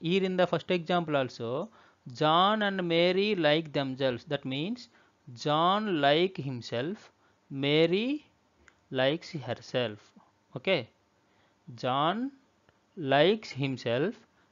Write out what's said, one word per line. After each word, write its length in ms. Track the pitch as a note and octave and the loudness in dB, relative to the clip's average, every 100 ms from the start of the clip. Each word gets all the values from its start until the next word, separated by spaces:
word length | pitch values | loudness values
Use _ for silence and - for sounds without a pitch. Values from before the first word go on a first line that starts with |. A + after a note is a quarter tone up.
Here 220 | E3+ F#3+ | 0 0
in 140 | F#3 F#3 | 2 2
the 100 | F3 | 2
first 240 | E3+ - | 0 0
example 460 | F3+ D#3 F3+ D#3 C#3+ | -2 0 0 2 0
also, 520 | B2+ - A2+ C3+ A3 - _ _ C#3 | 0 -4 -6 -4 -6 -14 _ _ -18
John 500 | A#2+ D3+ E3 F#3+ G#3+ | 0 4 4 4 2
and 240 | G3+ F#3+ F3 | 0 -2 0
Mary 480 | E3+ F3 F#3 G#3 | 4 4 2 0
like 380 | F#3 D3 D#3 D#3 | 2 2 2 0
themselves. 520 | C#3+ C3+ C3 C3+ A#2+ - | -4 -4 -2 -2 -2 -6
That 180 | C#3+ | -6
means 440 | C3+ C3+ F3+ B3 - _ _ _ - | -4 -4 -4 -8 -12 _ _ _ -20
John 680 | A#2 D3+ D#3 F3 G#3 G#3+ D#3+ | -8 -2 2 2 0 0 2
like 360 | C#3 D#3 F#3 F#3 | 4 4 2 -2
himself, 720 | C3+ B2 - A#2 D3+ G#3+ - _ _ _ _ | -8 -8 -6 -4 -4 -8 -14 _ _ _ _
Mary 760 | C#3 C#3 D3+ E3 F#3+ B3 D4 - _ _ _ - _ _ | -4 2 4 4 2 -2 -4 -8 _ _ _ -20 _ _
likes 420 | C3 C3 E3 - | 0 0 0 -6
herself. 800 | D#3 A#2+ A2 - C3 A#2 - _ - _ _ _ C3 | -10 -8 -8 -6 -4 -4 -8 _ -20 _ _ _ -6
Okay, 320 | F#3+ E3+ A#2 _ _ _ _ _ _ _ - | -2 -2 -4 _ _ _ _ _ _ _ -20
John 560 | A#2 C3 C3+ D#3 G#3+ C4+ - _ _ _ _ _ G3 | -6 -2 0 0 0 -4 -8 _ _ _ _ _ -8
likes 540 | C3+ C#3 E3+ A3 - | 2 6 6 4 -4
himself, 640 | B2+ C#3 B2 A#2+ A#2+ F3+ - _ _ _ | -4 -4 -2 -2 0 0 -4 _ _ _